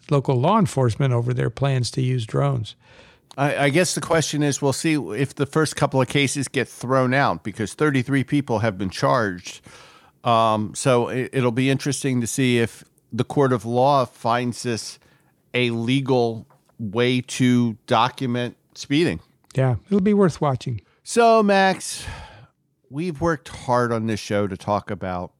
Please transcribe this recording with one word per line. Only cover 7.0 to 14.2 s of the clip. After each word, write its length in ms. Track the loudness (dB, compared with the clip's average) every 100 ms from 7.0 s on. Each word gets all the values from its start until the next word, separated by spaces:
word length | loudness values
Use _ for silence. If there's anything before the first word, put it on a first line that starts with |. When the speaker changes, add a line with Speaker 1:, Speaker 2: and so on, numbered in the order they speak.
| 2
Speaker 2:
out, 300 | 2 0 -2
because 280 | -6 -6 -6
thirty-three 520 | -2 0 0 0 -2
people 340 | 0 -2 0 -2
have 180 | -2 -2
been 140 | -6
charged. 720 | -2 0 0 0 -6 -12 -18 -20 -20 -20 -20 _ _
Um, 500 | 0 2 2 2 -2
so 340 | -2 2 2 2
it, 220 | -4 -4
it'll 200 | -2 0
be 180 | 0 0
interesting 500 | 0 -2 -4 -2 -2
to 40 | -2
see 320 | 0 2 2
if 240 | 0 -4 -20 _ _
the 100 | -6
court 300 | -2 0 2
of 120 | 0
law 400 | -2 0 2 2
finds 600 | 0 -4